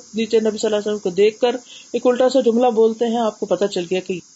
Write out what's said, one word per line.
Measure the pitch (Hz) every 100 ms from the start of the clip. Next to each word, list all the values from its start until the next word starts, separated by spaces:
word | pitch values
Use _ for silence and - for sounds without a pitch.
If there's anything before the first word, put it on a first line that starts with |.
| -
نیچے | 208 214 226
نبی | 220 208
صلی | 220
اللہ | 208
علیہ | 208
وسلم | 208
کو | 196
دیکھ | 175 214 214
کر | 247 254 - - -
ایک | 247 247
الٹا | 247 254
سا | 262
جملہ | 233 233 247
بولتے | 220 226 220 240
ہیں، | 233
آپ | 220 -
کو | 202
پتہ | 185
چل | 196 185 170
گیا | 185
کہ | 185 180 -